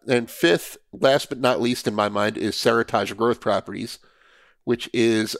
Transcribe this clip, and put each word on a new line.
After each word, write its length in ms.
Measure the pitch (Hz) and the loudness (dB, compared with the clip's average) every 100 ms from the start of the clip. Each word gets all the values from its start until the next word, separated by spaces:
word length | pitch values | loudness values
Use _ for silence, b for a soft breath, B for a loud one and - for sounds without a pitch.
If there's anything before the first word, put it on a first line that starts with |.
| - | 0
and 240 | 123 120 | 0 0
fifth, 480 | - 170 170 - - _ | 0 2 2 -2 -18 _
last 360 | 95 135 139 - | 0 2 2 0
but 120 | 131 | -2
not 200 | 127 120 | 0 2
least 260 | 120 123 - | 0 0 -2
in 80 | |
my 140 | 107 104 | 0 0
mind, 300 | 104 104 110 | 0 -2 -2
is 160 | 104 | -4
Seritage 600 | - 123 117 113 113 101 104 | 0 2 2 2 0 -2 -2
Growth 240 | 117 110 | 0 0
Properties, 580 | 113 98 - 101 - - b b b b b b | 0 -2 -2 -10 -10 -14 b b b b b b
which 260 | - 120 - | -4 -4 -2
is 440 | 127 117 110 107 - | 0 2 2 0 -2